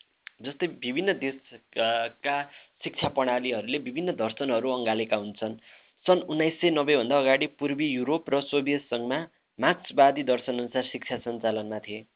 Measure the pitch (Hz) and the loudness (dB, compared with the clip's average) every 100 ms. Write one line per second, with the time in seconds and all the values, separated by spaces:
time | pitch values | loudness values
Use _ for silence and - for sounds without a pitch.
0 | _ _ - - 131 139 170 120 123 135 | _ _ -20 -16 -14 -6 -6 -4 -4 0
1 | 196 151 135 135 - 117 _ - 113 117 | 0 0 -2 -6 -14 -20 _ 0 2 2
2 | 117 - 143 143 143 - - _ 156 - | -2 -4 -2 -2 -4 -14 -20 _ -12 -6
3 | 160 139 127 123 127 110 110 147 123 139 | -2 0 2 2 0 -4 -2 -4 -4 -4
4 | 180 123 110 - 139 113 131 127 113 110 | -2 -2 -2 -2 0 0 0 0 0 0
5 | 113 110 104 104 110 110 - - _ _ | 0 -2 -4 -6 -8 -8 -16 -20 _ _
6 | - 180 180 156 160 160 175 151 143 139 | 2 2 2 0 0 2 2 4 4 4
7 | 117 143 131 135 147 - 143 143 151 127 | 4 4 4 4 0 -4 -4 0 -2 0
8 | 123 160 - 139 139 143 139 143 - 120 | 0 -2 0 -2 0 -2 0 -2 -2 -4
9 | 120 147 165 _ _ - 139 180 - 143 | -2 -4 -6 _ _ 0 0 0 0 4
10 | 139 139 127 120 131 123 120 127 123 131 | 6 4 0 0 -2 -4 -2 -4 -4 -6
11 | - 117 120 117 113 107 107 107 - 107 | -8 -8 -6 -4 -2 -2 -4 -8 -8 -12
12 | 113 | -14